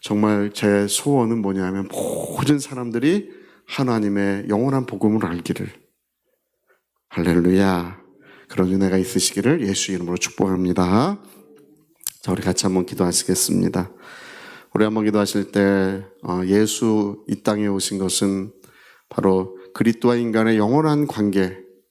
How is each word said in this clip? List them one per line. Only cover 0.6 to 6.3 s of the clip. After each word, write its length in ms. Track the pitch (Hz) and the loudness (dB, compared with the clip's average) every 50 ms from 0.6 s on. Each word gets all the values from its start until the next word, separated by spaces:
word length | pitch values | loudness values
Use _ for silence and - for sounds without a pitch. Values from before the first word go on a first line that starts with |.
| - 104 101 101 101 101 | 2 4 4 4 2 2
소원은 540 | - - - 143 143 135 120 110 117 117 104 | -2 -2 0 2 2 2 2 2 0 0 0
뭐냐면 440 | 98 95 95 92 92 95 95 95 95 | -2 0 0 -2 -2 -2 -4 -6 -6
모든 680 | - - - - - - - - - - 135 131 147 143 | -6 -6 -4 -4 -4 -6 -8 -8 -4 -4 0 2 2 0
사람들이 720 | 135 - 139 127 123 120 113 117 120 147 180 208 202 - - - - - _ _ _ | 0 -6 -8 -8 -8 -4 -4 0 0 2 2 0 -2 -6 -16 -20 -20 -20 _ _ _
하나님의 800 | - - - 139 127 120 113 107 104 101 101 101 98 98 98 101 101 | -14 -4 -2 -2 0 0 0 0 0 0 0 0 0 -2 -4 -2 -2
영원한 380 | 104 101 120 135 135 135 127 | 0 0 0 0 0 -2 -2
복음을 380 | - - 98 - 107 107 110 113 | -4 -6 0 0 2 2 2 0
알기를. 440 | 87 82 87 - - - - - 95 - - _ _ _ _ _ _ _ _ _ _ | -2 -4 -6 -4 -6 -6 -6 -6 -10 -10 -16 _ _ _ _ _ _ _ _ _ _